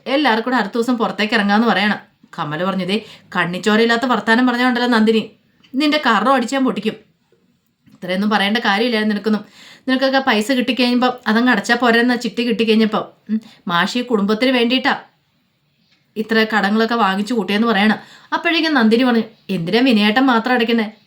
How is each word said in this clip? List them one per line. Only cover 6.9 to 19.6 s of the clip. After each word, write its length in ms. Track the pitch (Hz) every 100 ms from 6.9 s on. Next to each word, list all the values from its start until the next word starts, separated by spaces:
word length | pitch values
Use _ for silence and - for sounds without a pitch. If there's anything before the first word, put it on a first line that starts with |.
| - _ _ _ _ _ _ _ _ _
ഇത്രയൊന്നും 420 | - 180 190 208
പറയേണ്ട 280 | 208 196 220
കാര്യമില്ലായിരുന്നു 580 | 233 196 247 220 214 208
നിനക്കൊന്നും. 300 | 220 208 208 - - - -
നിനക്കൊക്കെ 360 | 262 269 269 269
പൈസ 240 | 214 214
കിട്ടിക്കഴിയുമ്പം 600 | 262 233 233 240 247 247 247 -
അതങ്ങ് 240 | 220 247
അടച്ചാ 240 | 226 - 240
പോരെന്ന 400 | 247 233 247 240
ചിട്ടി 280 | 233 -
കിട്ടിക്കഴിഞ്ഞപ്പം, 600 | 240 220 226 220 214 202 - _ -
ഉം, 120 | 214 - - -
മാഷി 320 | 175 190 247
കുടുംബത്തിന് 520 | 240 220 202 214 254
വേണ്ടിയിട്ടാ 460 | 254 233 262 269 - - _ _ _ _ _ _ _ _ _ _ -
ഇത്ര 300 | 214 226 220 220
കടങ്ങളൊക്കെ 380 | 196 214 226 233
വാങ്ങിച്ചു 380 | 196 190 208
കൂട്ടിയെന്ന് 340 | 240 185 202 233
പറയണം." 300 | 196 214 196 - - -
അപ്പോഴേക്കും 400 | 320 339 339 320
നന്ദിനി 300 | 277 220 233
പറഞ്ഞു, 200 | 262 233 214 - -
"എന്തിനാ 320 | 185